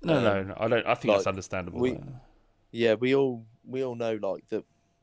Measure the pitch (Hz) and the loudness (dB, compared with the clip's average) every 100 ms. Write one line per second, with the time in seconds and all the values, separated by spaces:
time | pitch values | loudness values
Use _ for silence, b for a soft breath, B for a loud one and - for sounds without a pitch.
0 | 175 151 113 98 95 - 113 117 - 120 | 0 2 4 0 -2 -2 0 2 2 0
1 | 120 101 98 95 - 95 90 120 127 - | 4 4 2 -4 -4 -6 -6 -2 -2 -2
2 | 135 127 - _ _ _ _ 117 117 107 | -8 -16 -18 _ _ _ _ 0 2 4
3 | 127 139 135 120 110 117 117 127 131 117 | 4 4 2 -2 -10 _ -10 -6 -6 -4
4 | 117 110 98 82 - 107 - _ _ _ | -4 -2 -2 -4 -4 -6 -6 _ _ _